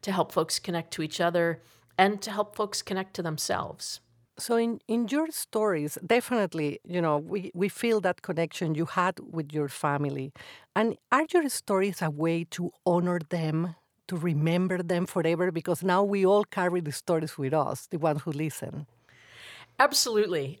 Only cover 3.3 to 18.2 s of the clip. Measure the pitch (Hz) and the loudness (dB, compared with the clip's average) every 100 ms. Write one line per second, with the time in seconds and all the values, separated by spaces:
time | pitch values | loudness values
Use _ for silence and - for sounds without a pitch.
3.3 | 156 - - - - - - _ _ _ | -4 -2 -2 -4 -8 -12 -12 _ _ _
4.3 | - - 233 233 233 - 226 226 285 320 | -12 -2 0 0 -4 -2 -2 0 0 -2
5.3 | - - 220 214 165 151 - 180 233 - | -4 -4 0 2 0 -2 -6 2 2 2
6.3 | 240 190 - 147 - - 180 165 147 165 | 0 0 0 -2 -4 -6 0 2 2 0
7.3 | 190 185 170 196 - 233 220 185 180 - | -6 -6 -2 -4 0 0 2 2 -2 -4
8.3 | 165 165 - 165 156 165 - 180 - - | -2 -2 -2 -2 0 0 2 0 0 -8
9.3 | 165 147 151 143 - 151 143 147 139 135 | -6 -4 -2 -2 -2 0 0 0 -4 -8
10.3 | - - - - 202 226 - - 262 320 | -12 -20 -20 -6 0 0 0 0 2 4
11.3 | 359 285 - - 190 202 180 160 147 165 | 2 2 -4 0 0 2 0 -4 0 0
12.3 | 165 165 - 175 - 180 175 175 175 156 | 0 -2 -6 -6 -2 2 4 2 -2 -2
13.3 | 175 160 156 175 165 _ _ - 180 175 | -2 0 0 -2 -6 _ _ -8 -4 0
14.3 | 147 160 175 185 185 170 175 180 185 160 | 2 2 2 2 0 0 0 0 0 2
15.3 | 170 180 165 180 160 185 180 202 202 185 | 2 0 0 -2 0 2 4 4 4 6
16.3 | 208 208 - 180 180 151 135 - 160 151 | 6 4 0 0 0 -2 -6 0 0 0
17.3 | - 135 151 135 - - 165 160 151 | -4 0 2 0 -2 -6 -2 0 0